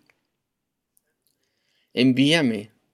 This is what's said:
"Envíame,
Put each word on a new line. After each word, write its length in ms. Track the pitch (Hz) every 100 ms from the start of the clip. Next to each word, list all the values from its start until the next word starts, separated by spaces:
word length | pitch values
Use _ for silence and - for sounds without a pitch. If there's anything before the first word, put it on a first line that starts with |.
| _ _ _ _ _ _ _ _ _ _ _ _ _ _ _ _ _ _ _
"Envíame, 800 | - 131 127 139 165 127 107 107 _ _